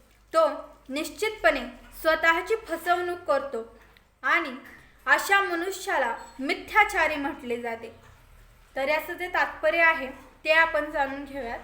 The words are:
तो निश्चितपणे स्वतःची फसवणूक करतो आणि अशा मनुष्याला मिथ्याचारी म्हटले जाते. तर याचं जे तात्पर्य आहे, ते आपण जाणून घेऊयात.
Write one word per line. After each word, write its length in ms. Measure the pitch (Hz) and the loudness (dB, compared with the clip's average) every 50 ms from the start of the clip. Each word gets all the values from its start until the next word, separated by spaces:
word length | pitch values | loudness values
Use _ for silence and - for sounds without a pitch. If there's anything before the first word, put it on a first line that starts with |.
| _ _ _ _ _ _ - | _ _ _ _ _ _ 4
तो 160 | 330 320 285 277 285 - - - - _ - | 4 4 4 2 -2 -10 -14 -20 -20 _ -8
निश्चितपणे 720 | 262 294 330 311 - - 415 440 427 - 349 330 285 262 240 240 - - - - - - | -6 -6 -6 -6 -6 -4 -4 -4 -2 2 2 2 2 2 -2 -8 -12 -16 -20 -20 -14 -2
स्वतःची 540 | - 320 320 320 330 330 330 349 349 - 453 | 0 2 2 4 4 2 2 2 0 -2 -2
फसवणूक 640 | 440 - - 330 320 - 359 349 359 359 349 349 349 | -4 -2 -6 -8 -4 0 0 0 0 0 -4 -6 -4
करतो 600 | - - 285 269 277 - - 226 226 - - - - - _ _ _ _ _ _ - | -2 0 0 0 0 -4 -6 -8 -10 -10 -16 -20 -20 -20 _ _ _ _ _ _ 0
आणि 320 | 269 320 339 330 277 247 269 - - - - - - - _ _ | 0 2 2 0 -2 -8 -12 -14 -18 -20 -20 -20 -20 -20 _ _
अशा 360 | 254 285 302 - - 392 392 | 2 2 2 4 4 4 4
मनुष्याला 760 | 392 370 339 330 349 392 381 - - 403 349 294 254 233 - - - - - - | 4 2 -2 -4 -4 -6 -6 -6 -4 -2 0 0 0 0 -2 -6 -10 -14 -12 -6
मिथ्याचारी 760 | 262 302 - - - - - 427 415 415 - 370 320 302 311 | -4 -4 -4 -4 -6 0 2 4 4 4 2 0 0 0 0
म्हटले 460 | 285 277 302 285 - 247 240 240 240 | -2 -4 -6 -6 -8 -8 -6 -6 -6
जाते. 340 | 240 233 226 226 233 - - - - - - - - - - - - - _ _ - _ - | -4 -6 -8 -8 -10 -14 -18 -20 -20 -20 -20 -20 -20 -20 -20 -20 -20 -20 _ _ -20 _ -6
तर 120 | 262 269 | -4 0
याचं 260 | 285 302 311 302 349 349 | 0 0 0 -2 -4 -8
जे 140 | - 359 | -8 -6
तात्पर्य 540 | 359 359 330 285 - - - 330 311 320 339 | -2 0 0 0 0 -2 0 0 2 4 4
आहे, 260 | 339 330 320 294 269 262 - - - - - - - | 4 4 4 2 -2 -8 -10 -14 -20 -20 -20 -4 0
ते 80 | 311 | 4
आपण 400 | 311 320 330 320 311 294 294 302 | 6 6 6 4 2 0 -2 -2
जाणून 340 | 311 302 277 269 269 285 285 | -2 -2 -2 -2 -2 -6 -10
घेऊयात. 340 | 269 269 277 240 226 240 - | -10 -10 -8 -8 -8 -8 -10